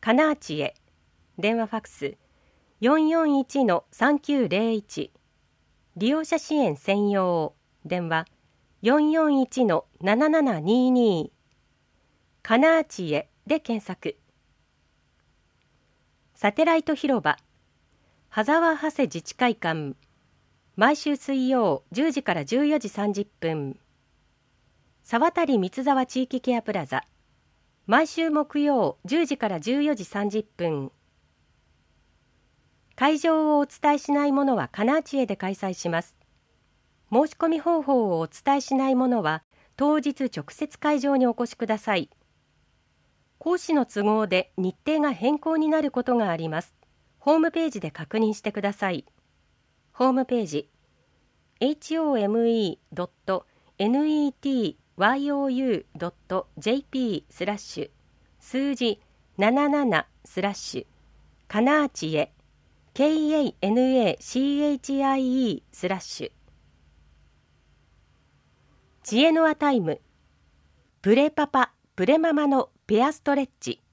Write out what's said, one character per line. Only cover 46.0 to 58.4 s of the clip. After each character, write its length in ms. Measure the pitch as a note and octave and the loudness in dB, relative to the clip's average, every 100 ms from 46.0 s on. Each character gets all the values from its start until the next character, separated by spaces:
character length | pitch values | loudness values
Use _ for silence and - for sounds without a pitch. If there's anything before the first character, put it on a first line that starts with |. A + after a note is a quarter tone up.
と 100 | B3 | -2
が 140 | B3 G#3 | 0 0
あ 80 | E3 | -2
り 140 | D#3+ | -4
ま 100 | D#3 | -6
す。 140 | - _ _ _ _ _ | -8 _ _ _ _ _
ホ 180 | - D#4 | 2 4
ー 20 | |
ム 120 | D#4+ | 4
ペ 180 | E4 E4 | 0 -4
ー 20 | |
ジ 100 | G#3+ | -4
で 100 | E3 | -10
確 280 | - D#3+ A3 | -10 -6 -2
認 160 | A3 | 0
し 80 | G#3 | -2
て 100 | - | -6
く 80 | G#3 | -4
だ 140 | G3+ | -6
さ 160 | G3+ G3 | -4 -4
い。 160 | E3+ - _ _ _ _ _ _ _ _ | -4 -10 _ _ _ _ _ _ _ _
ホ 140 | - B3+ | 0 2
ー 20 | |
ム 140 | B3+ B3+ | 2 0
ペ 160 | B3 | -2
ー 40 | G3 | -2
ジ、 220 | D3+ - _ _ _ _ _ _ _ _ _ | -6 -8 _ _ _ _ _ _ _ _ _
エ 100 | B3 | -2
イ 60 | D4+ | -2
チ 200 | - D#4+ | -4 -2
オ 220 | D#4 C4 | 0 0
ー 20 | |
エ 80 | G3+ | 0
ム 180 | A3 A#3 | 2 2
イ 300 | A#3 G3+ - _ | 2 0 -4 _
ー 20 | |
ド 100 | - | -10
ッ 60 | F3+ _ | -10 _
ト 220 | - F#3+ - _ _ _ | -6 -6 -6 _ _ _
エ 100 | G3+ | 0
ヌ 180 | B3+ D4+ | 2 2
イ 40 | D4+ D4 | 0 0
ー 40 | |
テ 160 | - C#4 | -2 -2
ィ 140 | C4+ G3+ | 0 -2
ー 40 | - _ - | -6 _ 0
ワ 180 | G3+ | 0
イ 160 | C4+ C#4+ | 2 -2
オ 180 | C#4+ C#4 | -2 -2
ー 40 | |
ユ 340 | B3 C4 G3 - | -2 0 -2 -4
ー 40 | - | -10
ド 100 | F3 | -10
ッ 60 | - _ | -10 _
ト 220 | F#3 - - | -6 -6 -8
ジ 120 | G#3 | -2
ェ 40 | |
イ 80 | C4 | -2
ピ 420 | - C4 B3 F#3 - | -2 -4 -2 -4 -8
ー 40 | |
ス 140 | - F3+ | -8 -6
ラ 80 | |
ッ 40 | G3+ | -6
シ 240 | - - | -8 -12
ュ 80 | - _ _ _ _ _ | -12 _ _ _ _ _